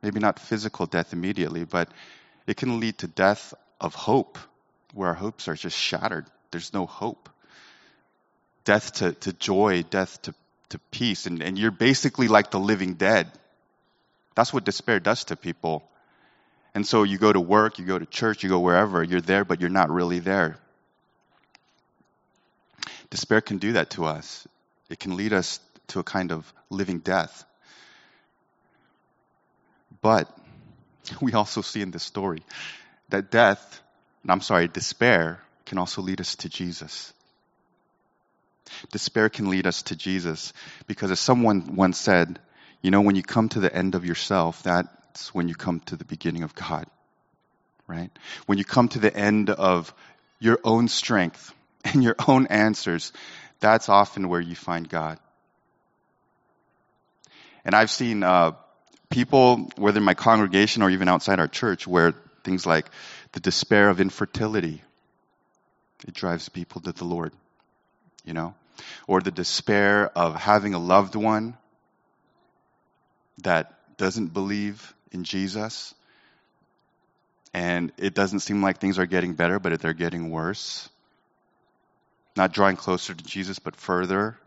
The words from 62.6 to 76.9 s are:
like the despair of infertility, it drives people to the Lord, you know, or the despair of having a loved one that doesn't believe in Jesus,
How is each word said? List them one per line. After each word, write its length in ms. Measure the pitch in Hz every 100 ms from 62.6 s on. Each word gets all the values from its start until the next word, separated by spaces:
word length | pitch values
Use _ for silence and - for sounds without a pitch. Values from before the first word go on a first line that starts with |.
| 87
like 240 | 80 - - - - -
the 80 | 90
despair 500 | 92 - - 104 101
of 120 | 90
infertility, 800 | 95 - 104 - 110 107 82 78 _ _ _ _ _ _ _ _ _ _ _ _ -
it 80 |
drives 360 | - 92 85 -
people 320 | 90 87 90
to 100 | 85
the 140 | - 87
Lord, 260 | 85 80 - _ _ _ _ _ _ _ _ 80
you 80 |
know, 200 | 82 85 - _ - - - -
or 140 | 95
the 100 | 92
despair 800 | 87 87 - - 104 101 104 101
of 260 | 87 85 80
having 380 | 104 104 101
a 60 | 87
loved 360 | 87 95 98 107
one 400 | 110 107 113 120 _ _ _ _ _ _ _ _ _ _ _ _ _ _ _ _ _ -
that 300 | 95 82 - _ _ -
doesn't 360 | 95 113 87
believe 600 | 90 98 104 104 104 - _ _
in 100 | 92
Jesus, 680 | 87 95 95 104 110 - - - _ _ _ _ _ _ _ _ _